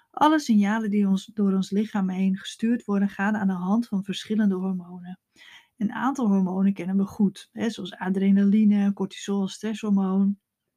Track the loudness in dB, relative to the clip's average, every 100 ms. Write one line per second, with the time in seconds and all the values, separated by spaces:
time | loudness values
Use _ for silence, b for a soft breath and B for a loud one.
0 | B 2 4 4 4 4 4 0 0 0
1 | 2 0 -2 -2 0 0 0 -2 -2 -2
2 | -2 0 0 -2 -6 -4 -2 -2 -2 0
3 | 0 -2 -2 0 -2 -2 0 0 0 -4
4 | -4 -8 -4 0 2 0 -2 -6 -8 -16
5 | -16 -18 _ B B B B -6 -6 -2
6 | -4 0 0 2 0 0 0 0 -2 -2
7 | -2 0 -2 -2 -12 -6 -6 -6 -12 -8
8 | -4 0 4 4 6 6 6 4 2 0
9 | -6 -8 -6 -4 -4 -6 -8 -6 0 0
10 | 2 2 2 0 _ _ _